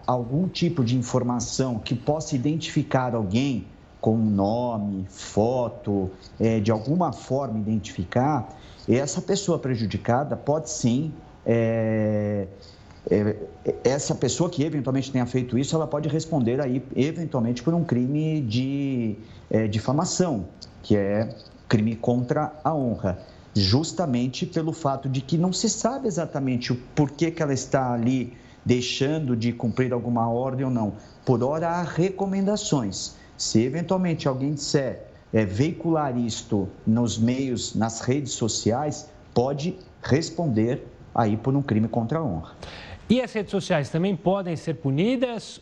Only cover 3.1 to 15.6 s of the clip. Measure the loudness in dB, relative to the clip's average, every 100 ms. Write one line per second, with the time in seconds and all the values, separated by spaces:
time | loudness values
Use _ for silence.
3.1 | -2 0 2 2 -2 -6 -16 -20 -4 0
4.1 | 2 4 4 2 2 -2 -2 -4 -4 -8
5.1 | -12 -4 2 2 2 -2 -4 -2 0 0
6.1 | -6 -16 0 2 2 2 2 2 0 0
7.1 | -2 -4 -2 -2 -4 0 -2 -2 -8 -2
8.1 | 2 2 0 -2 -12 -20 -10 2 2 2
9.1 | -4 -2 -2 0 0 0 -2 -2 -2 0
10.1 | 0 0 -4 0 -2 -2 -2 0 2 0
11.1 | -6 -16 -8 0 2 4 2 2 2 2
12.1 | 2 0 -2 -4 -10 -20 -20 -20 -10 0
13.1 | 2 2 0 -6 -6 -4 0 2 2 -2
14.1 | -2 0 0 -2 0 -2 0 -2 -2 0
15.1 | -2 0 0 0 0